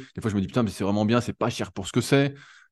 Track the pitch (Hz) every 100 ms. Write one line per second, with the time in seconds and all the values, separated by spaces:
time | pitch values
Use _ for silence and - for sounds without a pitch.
0 | - - 110 101 95 127 107 - 98 104
1 | 107 120 - - 113 - 104 - 92 127
2 | - 139 139 139 - - _